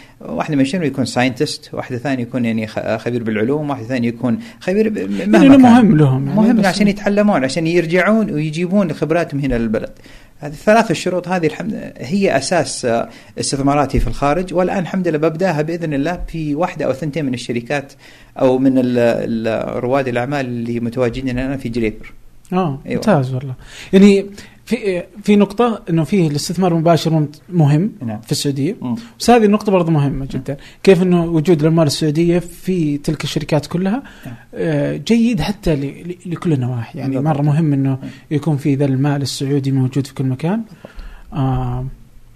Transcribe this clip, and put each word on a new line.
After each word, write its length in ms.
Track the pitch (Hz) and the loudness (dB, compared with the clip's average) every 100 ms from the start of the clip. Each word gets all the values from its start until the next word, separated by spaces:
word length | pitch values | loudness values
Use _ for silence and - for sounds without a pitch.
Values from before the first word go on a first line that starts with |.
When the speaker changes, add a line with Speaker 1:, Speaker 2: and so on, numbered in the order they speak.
| - - | -20 -18
Speaker 1:
واحدة 360 | - - - 147 | -10 -6 -2 0
من 60 | |
الشنو 200 | 135 190 | 0 0
يكون 220 | 156 135 | -2 -2
ساينتست، 680 | 127 - 127 123 151 - - | -2 0 -2 0 -4 -6 -12
واحدة 260 | - 113 123 | -12 -8 -8
ثانية 240 | 143 131 | -4 -6
يكون 220 | 117 131 | -4 -4
يعني 220 | 117 113 110 | -2 -2 -4
خ-، 300 | - - 110 | -6 -4 -4
خبير 260 | 120 120 | -4 -4
بالعلوم، 480 | 113 107 113 147 147 | -2 -2 0 -2 -4
واحدة 160 | 131 113 | -6 -6
ثانية 220 | 127 117 | -2 -2
يكون 300 | 117 127 113 - - | -2 -2 -2 -6 -10
خبير 280 | - 196 220 | -2 0 0
ب-، 100 | 214 | -2
م-، 20 | |
Speaker 2:
يعني 260 | 196 202 190 | -4 -4 2
Speaker 1:
مهما 200 | 214 277 | 6 8
Speaker 2:
إنه 80 | |
Speaker 1:
كان. 80 | 269 | 10
Speaker 2:
مهم 340 | 247 233 208 156 | 10 8 8 6
لهم، 300 | 147 131 139 | 4 2 0
يعني 140 | 190 | 2
Speaker 1:
مهم 160 | 220 247 | 4 4
Speaker 2:
بس 100 | 196 | 2
Speaker 1:
عشان 220 | 175 208 | 2 0
يتعلمون، 560 | 202 208 202 208 180 | 2 0 2 2 2
عشان 220 | 131 170 160 | 0 -2 0
يرجعون 640 | 175 160 180 180 220 196 | 2 2 2 2 2 0
ويجيبون 640 | 151 156 156 175 202 185 | -2 -4 -2 0 0 0
خبراتهم 480 | 143 156 165 165 143 | -2 0 0 0 -2
هنا 140 | 139 | -2
للبلد. 360 | 120 113 107 - - - - - - | -2 0 -2 -6 -12 -20 -20 -20 -16
هذه 120 | 147 | -14
الثلاث 380 | 147 - 214 226 | -4 2 4 2
الشروط 380 | 160 185 180 175 | -2 -2 -4 -2
هذه 180 | 185 160 | -2 -2
الحمد، 460 | - 180 117 110 - | -2 -6 -8 -10 -14
هي 380 | 123 196 190 127 | -4 0 2 0
أساس، 480 | - 175 135 - | 0 0 -2 -4
آه، 240 | 123 117 - - - - | -2 -2 -2 -10 -16 -10
استثماراتي 600 | 120 139 139 143 135 127 | -6 -2 2 2 2 0
في 60 | 120 | 0
الخارج. 480 | - 139 160 185 | 0 0 0 -2
والآن 240 | 165 185 196 | -2 0 -2
الحمد 300 | 165 190 175 | -4 -2 -2
لله 100 | 156 | 0
ببدأها 440 | 156 160 190 151 | 0 0 0 0
بإذن 320 | 156 170 165 | -2 -4 -4
الله 260 | 143 147 180 - | -2 -2 -4 -6
في 260 | 165 151 | -6 -4
واحدة 300 | 143 180 156 | -2 -2 -2
أو 80 | 131 | -4
ثنتين 320 | 127 160 143 | -4 -4 -4
من 100 | 143 | -4
الشركات 580 | 123 - 120 117 147 139 - - - - - | -4 -4 -6 -4 -6 -6 -16 -20 -20 -18 0
أو 180 | 131 131 | 2 4
من 200 | 135 131 | 4 2
ال-، 200 | 123 123 | 2 2
ال-، 840 | 120 107 107 113 110 110 - - | 2 0 -2 -4 -2 -2 -4 -4
رواد 260 | 123 131 127 | -2 -2 0
الأعمال 380 | 120 123 143 131 | -2 -4 -4 -4
اللي 340 | 120 117 120 | -6 -4 -4
متواجدين 580 | 117 117 123 117 131 123 | -4 -2 -2 -2 -4 -4
الآن 200 | 131 135 | -4 -6
في 100 | 135 | -6
جريبر. 440 | 117 110 107 - - - - - | -2 -2 -4 -12 -20 -20 -20 -6
Speaker 2:
آه، 280 | 185 180 139 - | -2 -2 -4 -6
Speaker 1:
أيوة. 100 | 247 | -4
Speaker 2:
ممتاز 380 | - 170 131 | 0 2 0
والله. 200 | 127 135 127 - - - | -4 -8 -12 -16 -20 0
يعني 340 | 190 202 196 196 - - - | 6 8 6 0 -12 -20 -20
في، 380 | - 240 214 175 175 214 | -6 -4 -2 -4 -6 -8
في 140 | 202 208 | 2 4
نقطة 460 | 202 - 240 214 - | 4 2 0 0 -2
إنه 140 | 165 | -2
فيه 240 | 151 208 160 | 2 2 2
الاستثمار 440 | 147 - 175 190 | 0 -4 -2 0
المباشر 380 | 165 160 165 165 | 2 4 2 2
ممت-، 300 | 160 147 - - | 0 0 -6 -4
مهم 440 | 175 143 147 208 - 117 | 2 4 4 0 -4 -10
Speaker 1:
نعم. 140 | 104 | -10
Speaker 2:
في 120 | - | -6
السعودية. 440 | 143 143 139 139 208 | -4 -2 -2 -4 -4
Speaker 1:
مم. 140 | 127 113 - - | -6 -6 -8 -4
Speaker 2:
بس 100 | - | 4
هذه 140 | 240 | 4
النقطة 280 | 208 214 220 | 6 2 2
برضو 180 | 190 165 | 2 2
مهمة 280 | 160 139 131 | 2 2 -2
Speaker 1:
نعم. 60 | |
Speaker 2:
جدا. 320 | 135 139 135 143 - - | -6 -8 -8 -10 -14 0
كيف 200 | - 185 | 4 4
إنه 220 | 185 175 | 4 2
وجود 360 | 170 165 151 165 | 2 0 4 4
الأموال 260 | 156 165 156 | 4 4 4
السعودية 520 | - 160 147 170 170 | 2 0 2 2 2
في 600 | 170 - - 185 151 143 | -2 -8 -4 -2 0 -2
تلك 260 | - 156 | -4 -4
الشركات 420 | 143 156 151 151 - | -4 -6 0 -2 0
كلها، 360 | 170 190 233 277 - - | -2 -2 -2 -6 -16 -16
Speaker 1:
نعم. 80 | 117 - | -16 -16
Speaker 2:
آه، 420 | 226 180 147 143 151 | -6 -2 0 -2 -4
جيد 440 | 147 233 233 220 | 0 2 4 0
حتى 360 | 151 208 - 147 | -2 -2 -2 -2
ل-، 320 | 139 - 170 | -2 -8 -12
ل-، 240 | 180 185 | -12 -10
لكل 200 | 165 180 | -6 -2
النواحي. 460 | 143 123 123 110 165 | 0 0 -4 -8 -8
يعني 160 | 135 | -4
Speaker 1:
بالضبط. 200 | 135 147 143 | -2 0 0
Speaker 2:
مرة 60 | |
مهم 300 | 147 143 160 | 2 2 2
إنه 160 | 139 135 | 2 0
Speaker 1:
نعم. 220 | 135 - - - | -2 -6 -18 -6
Speaker 2:
يكون 260 | 151 156 143 | -4 -2 -2
في 180 | 151 | 0
ذا 100 | 139 | 0
المال 380 | 143 131 147 143 | 0 0 0 0
السعودي 500 | 139 - 135 143 135 | -4 -4 -2 -2 0
موجود 340 | 135 131 139 135 | 0 0 -2 -6
في 80 | |
كل 100 | - | -4
مكان. 320 | 131 127 160 220 | -4 -2 -2 -4
Speaker 1:
بالضبط. 360 | 226 - - - - - - | -6 -14 -18 -16 -16 -18 -12
Speaker 2:
آه، 540 | - 135 127 123 123 131 - - - - | -4 -2 -2 -2 -6 -8 -12 -20 -20 -20